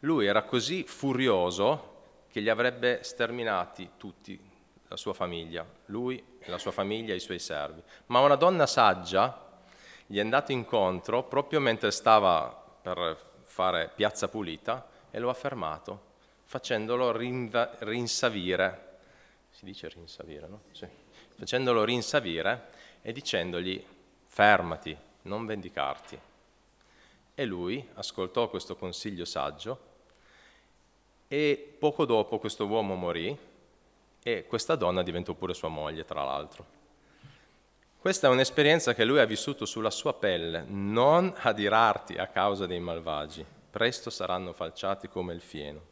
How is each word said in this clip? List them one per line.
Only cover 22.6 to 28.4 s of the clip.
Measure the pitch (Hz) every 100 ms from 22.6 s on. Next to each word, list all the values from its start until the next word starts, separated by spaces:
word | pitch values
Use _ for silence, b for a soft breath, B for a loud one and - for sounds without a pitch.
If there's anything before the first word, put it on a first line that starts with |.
| - B B B
e | 110
dicendogli: | 113 - 98 87 87 92 95 - - _ _ _
"Fermati, | - 104 101 87 78 - 76 - _
non | - 107 113
vendicarti." | 107 87 - 69 69 - - - _ _ _ _ _ b b b b _
E | -
lui | 127 90 87 120 -
ascoltò | - 101 - 92 -